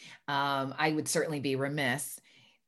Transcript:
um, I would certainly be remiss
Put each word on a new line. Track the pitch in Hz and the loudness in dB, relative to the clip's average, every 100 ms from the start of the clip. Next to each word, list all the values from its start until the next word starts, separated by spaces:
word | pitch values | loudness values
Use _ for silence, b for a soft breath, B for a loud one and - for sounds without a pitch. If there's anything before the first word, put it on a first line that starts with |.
| B B - | B B -2
um, | 139 143 135 135 139 | 0 2 2 0 0
I | 156 | 2
would | 156 135 | 2 0
certainly | 165 160 147 | 0 0 0
be | 139 131 | 0 0
remiss | 139 147 131 139 - - b b b b | 0 0 0 0 -4 -10 b b b b